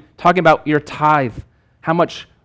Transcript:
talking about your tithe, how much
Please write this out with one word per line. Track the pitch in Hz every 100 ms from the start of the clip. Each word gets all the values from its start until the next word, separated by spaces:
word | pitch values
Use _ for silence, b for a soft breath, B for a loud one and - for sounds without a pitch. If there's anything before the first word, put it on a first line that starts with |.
| - -
talking | 175 180
about | 160 156 151
your | 151
tithe, | - - 151 151 123 - - _ _ _
how | -
much | 170 165 - - _